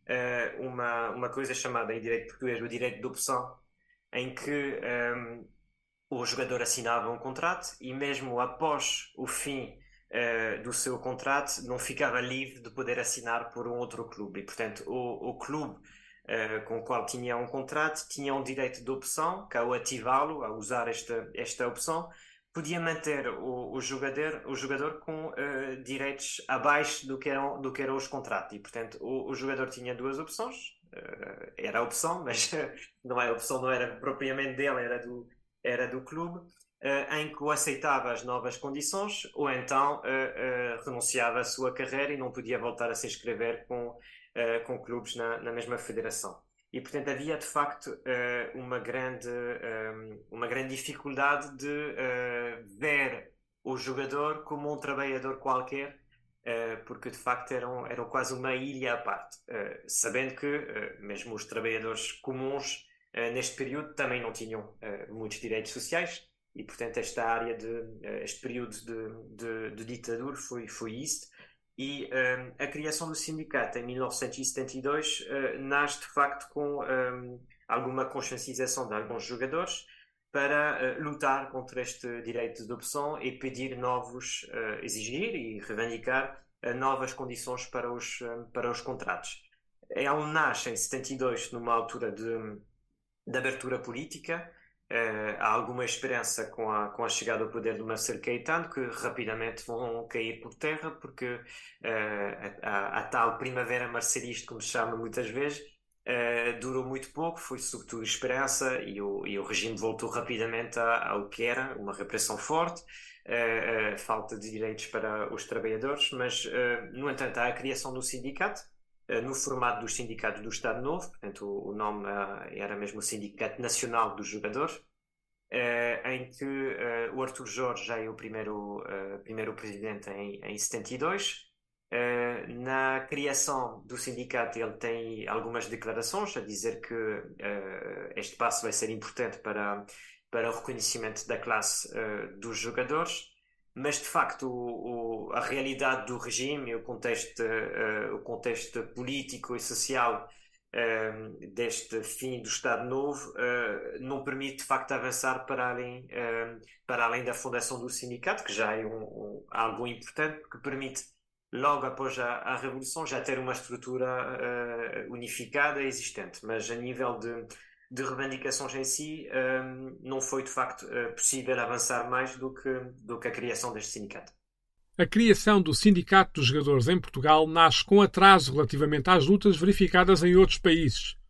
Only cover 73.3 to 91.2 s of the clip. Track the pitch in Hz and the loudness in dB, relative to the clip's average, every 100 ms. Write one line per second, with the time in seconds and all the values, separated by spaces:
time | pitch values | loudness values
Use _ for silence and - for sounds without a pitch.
73.3 | 156 156 135 113 123 120 127 127 - 127 | -6 -2 -2 0 -4 -6 -2 -2 -2 -4
74.3 | - 131 - 131 131 131 147 151 - 117 | -2 -2 -2 -4 -4 0 0 0 -2 -4
75.3 | 139 131 131 135 143 147 - - - 139 | -2 -2 -2 0 2 2 0 -2 2 2
76.3 | 139 - 143 147 143 139 131 127 127 123 | 2 -8 -4 -2 -2 0 2 2 -2 -8
77.3 | 123 - - - 117 127 131 127 139 - | -12 -18 -18 -2 0 0 0 -2 -2 -4
78.3 | 123 - 127 127 - 117 107 110 117 110 | -6 -6 -2 0 0 -2 -2 -2 -4 -6
79.3 | 120 131 156 180 - - - - _ _ | -4 -2 0 -2 -6 -10 -20 -20 _ _
80.3 | 143 139 147 151 - 127 123 151 143 143 | 0 4 6 4 4 0 0 -4 0 2
81.3 | 135 135 131 123 127 123 - 123 117 113 | 2 0 -6 -6 -4 -6 -6 -6 -6 -4
82.3 | 120 117 113 110 120 - 147 147 151 127 | -2 -4 -4 -8 -6 -4 -2 -2 -2 -4
83.3 | 127 131 123 131 123 123 123 120 123 - | -4 -6 -4 -6 -2 0 0 -2 -8 -8
84.3 | - - 117 110 107 - 110 107 135 220 | -8 -6 -4 -4 -4 -6 -6 -4 -2 -2
85.3 | 190 113 110 98 107 117 113 123 131 - | -2 -6 -8 -6 -2 -2 -2 0 0 0
86.3 | - - _ 123 123 135 131 127 - 127 | -6 -20 _ -4 0 2 2 -2 -4 -8
87.3 | 120 - 123 - 127 120 120 117 - 120 | -6 -6 -6 -6 -4 -4 -4 -6 -6 -6
88.3 | 117 117 - 120 120 - 120 - 90 - | -8 -6 -2 -2 -2 -4 -6 -4 -4 -6
89.3 | - - _ _ _ - - 139 151 151 | -12 -16 _ _ _ -6 0 2 2 2
90.3 | 156 147 117 127 110 - 131 - 131 | 4 4 2 -2 -2 -2 -2 -4 0